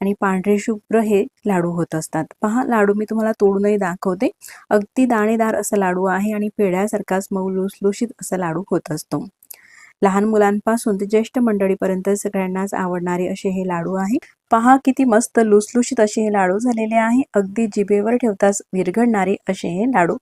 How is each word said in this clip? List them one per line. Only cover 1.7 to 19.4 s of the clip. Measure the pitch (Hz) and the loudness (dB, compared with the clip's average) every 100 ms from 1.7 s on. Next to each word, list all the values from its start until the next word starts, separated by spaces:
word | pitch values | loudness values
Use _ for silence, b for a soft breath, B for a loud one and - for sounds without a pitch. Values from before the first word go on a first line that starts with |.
होत | 170 165 160 | -2 -4 -4
असतात. | 156 160 160 _ | -4 -6 -6 _
पहा, | 214 226 | -2 -2
लाडू | 262 233 202 | 0 2 2
मी | 208 214 | 0 -2
तुम्हाला | 220 220 | -2 -2
तोडूनही | 220 196 196 202 208 | 2 2 2 2 0
दाखवते. | 190 180 196 185 247 - B B B | -2 -2 -4 -2 -2 -4 B B B
अगदी | 208 202 - 254 | 0 0 0 2
दाणेदार | 233 208 226 220 214 | 2 2 2 0 -2
असा | 208 214 | -2 0
लाडू | 190 180 190 | 0 0 0
आहे | 185 208 | 0 -2
आणि | 214 208 - | -2 -4 -2
पेढ्यासारखाच | 202 180 208 208 - 190 190 | 0 0 0 -4 -2 -4 -2
मऊ, | 190 190 | -4 -2
लुसलुशीत | 190 190 - 196 196 233 - | -2 -4 -2 -2 -2 -6 -8
असा | - 185 | -8 -4
लाडू | 175 160 - | -4 -4 -4
होत | 175 - | -4 -4
असतो. | 151 - 147 196 - B B B B B _ | -8 -6 -8 -8 -16 B B B B B _
लहान | 196 190 | 0 2
मुलांपासून | 208 214 202 208 214 226 - 196 | 2 2 2 2 0 -2 -2 -2
ते | 202 | 0
ज्येष्ठ | 214 220 262 | -2 -2 0
मंडळीपर्यंत | 240 208 196 190 190 185 185 | 0 2 0 0 -2 -2 -2
सगळ्यांनाच | 202 - 202 185 185 196 | -2 -2 -4 -4 -4 -4
आवडणारे | - 185 180 175 180 180 | -4 -4 -4 -4 -4 -4
असे | 190 202 | -4 -4
हे | 185 185 | -4 -4
लाडू | 175 170 | -4 -4
आहे. | 190 196 262 B _ _ | -4 -2 -4 B _ _
पहा, | 135 240 269 - | 2 6 6 4
किती | 254 | 2
मस्त | 262 214 240 - | 4 2 2 2
लुसलुशीत | 226 208 208 247 240 247 | 4 4 4 0 0 0
असे | 214 233 | 0 0
हे | 214 | 0
लाडू | 208 185 190 | 2 2 0
झालेले | 247 233 220 226 | 0 -2 0 0
आहे. | 226 247 277 | 2 2 2
अगदी | 208 196 202 226 | 0 -2 -2 -2
जिभेवर | 208 196 208 208 240 | -2 0 0 2 0
ठेवताच | 240 196 202 202 - | 0 2 2 2 -4
विरघळणारे | 185 180 185 240 214 185 196 | -4 -2 2 2 2 0 -2